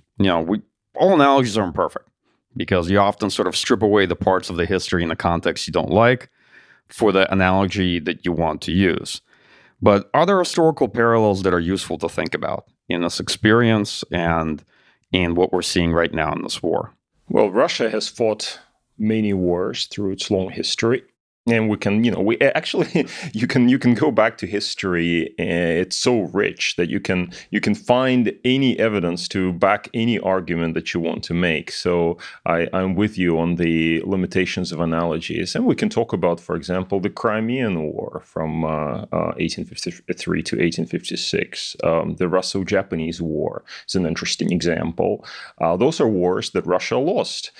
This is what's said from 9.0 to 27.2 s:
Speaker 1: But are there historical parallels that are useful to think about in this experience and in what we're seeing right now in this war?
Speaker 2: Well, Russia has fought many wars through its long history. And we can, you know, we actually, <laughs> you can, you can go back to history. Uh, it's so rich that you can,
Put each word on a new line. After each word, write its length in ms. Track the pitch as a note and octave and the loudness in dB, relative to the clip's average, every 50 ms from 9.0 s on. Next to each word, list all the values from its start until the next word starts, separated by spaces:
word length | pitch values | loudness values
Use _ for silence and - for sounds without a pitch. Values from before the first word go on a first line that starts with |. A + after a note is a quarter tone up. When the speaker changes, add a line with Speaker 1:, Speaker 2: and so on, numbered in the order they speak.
| - - - - - _ _ _ _ _ _ - _ _ _ _ | -4 -8 -12 -12 -14 _ _ _ _ _ _ -20 _ _ _ _
Speaker 1:
But 300 | G2+ G#2 G2+ G2+ - - | 4 4 4 4 2 0
are 140 | - C#3+ E3+ | 2 2 4
there 140 | F#3 G3+ F#3 | 4 4 2
historical 480 | E3+ - - F3 D#3+ D#3+ D3 - C#3 G#2 | 2 0 2 2 2 2 2 2 0 0
parallels 560 | - A#2+ A#2 A#2 A#2 A2+ A2 G#2 G2 F#2+ F#2+ | 2 2 4 4 4 4 4 4 2 2 2
that 100 | F#2+ F2 | 2 2
are 60 | F2 | 2
useful 360 | E2 F2 F#2+ F#2 - - E2+ E2 | 2 0 -2 -2 -2 -4 -4 -4
to 100 | E2 E2 | -4 -4
think 260 | - E2+ E2 - - | -4 -4 -4 -4 -4
about 320 | D#2 D2+ D2 C#2 - - _ _ _ _ - | -4 -4 -4 -6 -8 -10 _ _ _ _ -6
in 140 | F2+ F2 | -4 -2
this 180 | E2+ F2+ - - | -2 -2 -4 -4
experience 840 | F2 - - - - G#2+ A2 A#2+ A#2+ A2+ A2+ G#2+ G2+ - - - - - | -6 -6 -2 2 4 4 6 6 6 4 4 2 0 -2 -6 -10 -8 -6
and 540 | E2 F2 E2+ E2+ E2 E2 D#2+ D#2 D2+ C#2+ - _ _ _ _ _ _ _ _ _ | -4 -2 0 0 0 0 0 -2 -4 -6 -10 _ _ _ _ _ _ _ _ _
in 240 | - F#2 F2 E2+ E2+ | 0 0 2 2 2
what 160 | F2 F#2 - | 2 2 2
we're 100 | F#2 F2+ | 2 0
seeing 300 | F2 - - F2+ E2+ E2 | -2 0 0 2 2 4
right 200 | E2 E2+ E2+ D2+ | 4 2 2 2
now 200 | - D#2 D#2 D2+ | 0 -2 -2 -2
in 100 | D#2 - | -4 -4
this 180 | - - - - | -6 -8 -8 -6
war? 320 | - E2 D#2+ - - - _ _ _ _ _ _ _ - | -2 -2 -2 -2 -4 -8 _ _ _ _ _ _ _ 0
Speaker 2:
Well, 220 | - G#2+ G#2+ G2 | 2 2 2 4
Russia 380 | F#2 A#2 D3+ F3 - - B2 A2 | 2 2 0 0 0 -2 -2 -2
has 200 | G#2+ G#2+ - - | -2 -4 -6 -6
fought 500 | - - A#2+ A2 G#2+ G#2+ - - - - - _ _ _ _ _ _ - | -4 -2 -2 0 0 -2 -6 -10 -12 -14 -18 _ _ _ _ _ _ -4
many 340 | G#2+ A2 A2 A2 G#2+ G#2 | 0 0 2 2 0 0
wars 540 | G2 F#2 F2+ F2 F2 F2 F#2+ B2 B2+ - - | 0 0 0 0 0 0 -2 -4 -4 -6 -8
through 240 | - - G#2+ G#2 F#2+ | -8 -6 -6 -4 -4
its 180 | F#2+ F#2+ - - | -4 -6 -2 0
long 220 | G#2 F#2+ F#2 F#2 | 0 0 0 -2
history. 540 | - - - - - - A#2 A2+ C3 B2+ - _ _ _ _ _ _ _ _ A#2 | -6 -6 -6 -4 -2 0 0 0 0 0 -4 _ _ _ _ _ _ _ _ 0
And 220 | A#2 A2+ A2 G#2+ | 2 2 2 2
we 80 | G#2 - | 0 0
can, 260 | - G2+ G2+ G#2+ A#2 | 0 0 2 2 2
you 60 | A#2+ | 2
know, 100 | F2+ F2 | 2 0
we 180 | F#2+ G#2+ - - | 0 0 2 2
actually, 680 | C#3 C3+ - D#3 E3 - - G3 E3 - - E3 B2+ - - - | 2 2 2 0 -2 -2 -2 -2 -2 0 0 0 -2 -2 -6 -12
<laughs> 120 | - D3+ | -10 -8
you 140 | - A2 A#2+ | -4 -4 -2
can, 240 | - - C3 A#2+ B2 | 0 2 4 4 4
you 80 | C3 C3 | 4 4
can 160 | - B2 A#2 | 4 4 4
go 160 | G#2 D#3 D3+ | 4 2 2
back 260 | A2+ A2 G#2+ A2+ - - | 4 4 2 2 0 -4
to 80 | G#2+ | -6
history. 880 | F2+ G#2 G2+ - - - - - F#2 F2+ E2+ E2+ E2+ E2+ E2 D2+ - - - | -6 -4 -4 -6 -6 -6 -4 -2 -2 0 0 0 2 0 0 0 -2 -4 -4
Uh, 400 | F2 F#2+ E2+ F2 F2 E2+ E2 F2 | -2 -2 0 0 0 0 0 0
it's 140 | F#2 - - | 0 -2 -4
so 240 | - - B2 B2 A2+ F#2 - - | -2 0 2 2 2 0 0 0
rich 420 | G2 G#2 F#2+ F2 - - - - | 0 0 0 0 -4 -4 -4 -2
that 140 | - F2 - | -2 -2 -2
you 100 | - G2 | -2 -2
can, 320 | - - F#2+ F2+ | -2 -2 -2 -2